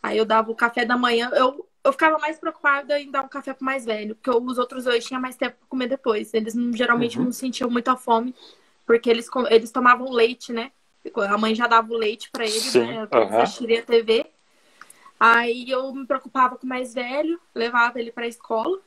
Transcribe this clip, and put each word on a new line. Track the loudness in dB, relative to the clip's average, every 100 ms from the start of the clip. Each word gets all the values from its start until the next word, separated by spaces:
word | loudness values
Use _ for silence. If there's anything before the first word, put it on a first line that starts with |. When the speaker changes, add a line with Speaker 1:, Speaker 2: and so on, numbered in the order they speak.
Speaker 1:
Aí | -2 -2
eu | 2
dava | 2 0
o | 0
café | -2 0 -2
da | 0
manhã. | 2 0 0
Eu, | 2 2 0 -18 _
eu | 0
ficava | 4 2 4
mais | -2 -4
preocupada | -8 -2 0 0 0 -4
em | -2
dar | -6
o | -4
café | -8 -10
pro | -6 -4
mais | -4 -4
velho, | -6 -6 -6
porque | 0
os | 0 0 -4
outros | -4 -4 0
dois | -2 -2
tinham | -6
mais | -6 -4
tempo | -6 -6
pra | _
comer | -6 -4
depois. | -2 0 -2 0
Eles | -4 -2
não, | -2 -2 -2
geralmente | 0 2 0 -2
Speaker 2:
Uhum. | -4
Speaker 1:
não |
sentiam | -2 -6 -4 -2
muita | -2 0 -2
fome, | 2 0 0 -10 -20 _ _ _ 2
porque | 2 4
eles | 0 0
co-, | -4 4
eles | 4 4
tomavam | 2 4 4 2
leite, | 2 2 0 -8
né? | -8 -8 _ _ _ -10 -4
A | -2 0
mãe | 0
já | 0 4
dava | 4 2
o | -2
leite | -2 -4 -10
pra | -6 -4
eles, | -4
Speaker 2:
Sim, | 2 2 2
Speaker 1:
né? | -4 0
Pra | 2
eles | 2
Speaker 2:
aham. | 2
Speaker 1:
assistirem | 0 -2 -2 -2
a |
T | 2 2
V. | 4 0 0 _ _ _ _ _ -20 -20 -20 _
Aí | 6 6 2 -4 -4
eu | -4 -4
me | -10 -4
preocupava | -6 -4 0 0 0
com | -8
o |
mais | -6 -6
velho, | -8 -6 -4 -2 -4 _ -6
levava | -2 2 0 0
ele | -10
pra | -8 -8
escola | -10 -4 -4 -2 -6